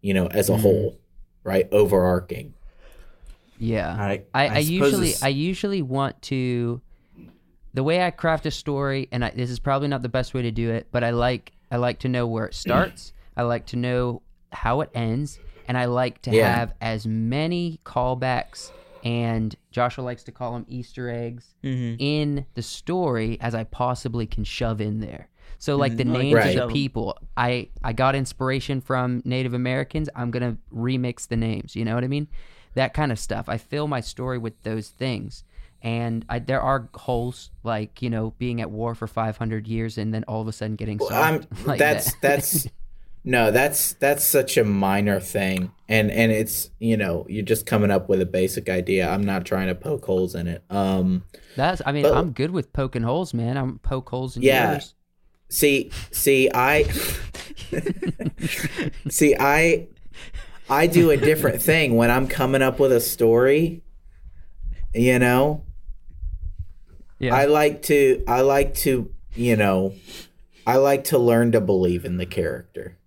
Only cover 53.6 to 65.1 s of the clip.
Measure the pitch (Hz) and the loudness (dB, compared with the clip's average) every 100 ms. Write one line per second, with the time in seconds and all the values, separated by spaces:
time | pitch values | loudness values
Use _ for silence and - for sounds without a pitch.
53.6 | 131 107 - 135 127 127 131 120 131 131 | -4 -4 -4 -4 -6 -8 -6 2 4 6
54.6 | 117 - - _ _ _ _ _ _ - | 2 0 -6 _ _ _ _ _ _ 2
55.6 | 147 139 - - - - - 135 131 - | 4 4 0 -8 -8 -2 4 6 6 4
56.6 | 127 151 147 - - - - - - - | 4 4 2 0 -4 -6 -8 -12 -14 -14
57.6 | - - - - 370 - - - - - | -8 -6 -4 -4 -6 -4 -6 -4 -6 -4
58.6 | - - 135 - 143 - 151 - 139 147 | -6 -4 -6 -6 -6 2 4 4 4 4
59.6 | 165 165 - - - - - - - - | 4 2 -2 -16 -18 -16 -12 -12 -12 -16
60.6 | - 135 170 170 165 143 139 151 131 - | -2 2 6 6 6 6 4 4 2 0
61.6 | - 160 147 117 117 123 131 - 131 135 | 2 4 4 4 6 4 2 0 2 4
62.6 | 131 - 135 120 117 - 117 117 131 147 | 2 4 4 4 2 2 6 6 6 4
63.6 | 165 165 - - - - - - - - | 2 -2 -14 -20 -20 -20 -20 -16 -16 -10
64.6 | - - - 113 123 | -8 -4 -2 2 4